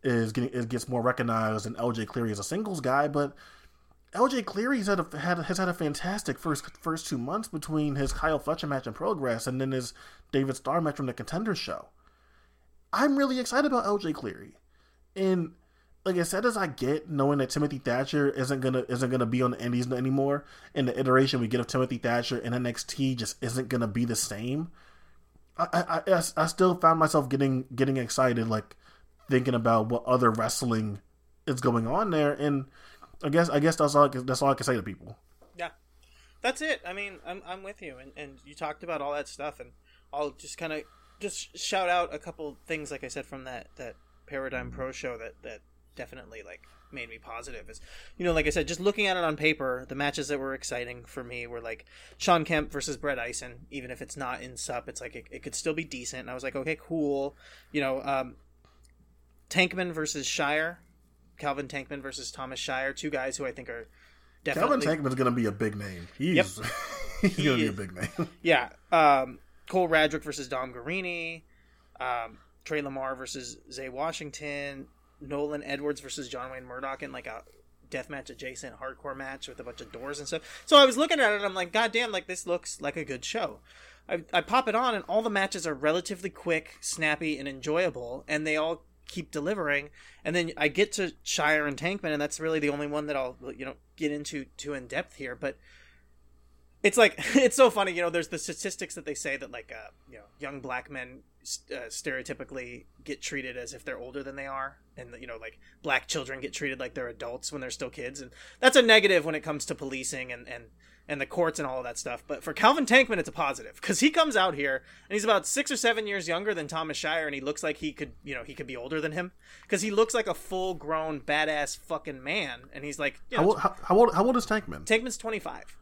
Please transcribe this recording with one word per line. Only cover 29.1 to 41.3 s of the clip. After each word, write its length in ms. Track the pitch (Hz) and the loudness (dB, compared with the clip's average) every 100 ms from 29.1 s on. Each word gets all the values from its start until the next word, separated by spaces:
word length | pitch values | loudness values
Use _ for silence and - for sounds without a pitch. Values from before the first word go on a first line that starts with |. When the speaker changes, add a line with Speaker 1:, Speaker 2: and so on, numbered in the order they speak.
| _ - | _ 2
Speaker 1:
thinking 260 | 131 127 | 4 4
about 360 | 123 117 113 110 | 2 6 4 4
what 140 | 117 - | 0 4
other 240 | 127 120 | 6 6
wrestling 680 | 110 110 - 127 113 107 101 _ _ _ _ - | 6 0 0 0 2 0 -4 _ _ _ _ -4
is 140 | 127 | 2
going 260 | 127 117 113 | 4 2 2
on 240 | 160 214 | 0 2
there, 220 | 160 147 | 2 2
and 340 | 147 147 139 131 - - - - - | 2 2 0 -2 -14 -20 -20 -20 -6
I 80 | - | 2
guess, 200 | 156 170 | 4 4
I 80 | 147 | 4
guess 160 | 156 | 4
that's 200 | 156 147 143 | 4 4 8
all 80 | |
I 40 | 143 | 6
can, 180 | 131 127 | 4 -2
that's 160 | 127 | 2
all 80 | 139 | 4
I 40 | |
can 100 | 135 | 2
say 120 | 127 123 | 2 0
to 60 | |
people. 360 | 92 95 92 104 _ - - 170 | -2 -10 -14 -18 _ -20 -20 -12
Speaker 2:
Yeah, 120 | 170 - _ _ - - - - | -12 -12 _ _ -20 -20 -20 -4
that's 220 | 240 247 | -2 -2
it. 180 | 311 277 175 | -2 -4 -6
I 60 | |
mean, 260 | 190 202 180 - | -10 -10 -12 -12
I'm, 160 | 180 | -12
I'm 180 | - 185 | -10 -12
with 180 | 190 208 | -12 -14
you, 140 | 170 127 | -14 -16
and, 140 | 135 143 | -18 -14
and 220 | 143 135 | -16 -16
you 100 | 143 | -20
talked 300 | 147 156 151 | -8 -6 -6
about 180 | 175 156 | -6 -4
all 100 | 139 | -2
that 120 | 147 139 | -4 -6
stuff, 320 | - 147 - | -8 -8 -8
and 140 | 123 - _ _ _ | -18 -20 _ _ _
I'll 180 | 139 147 | -4 -4
just 260 | - - - | -6 -16 -10
kinda 260 | 170 156 - - _ _ | -6 -6 -8 -20 _ _
just 400 | 202 | -8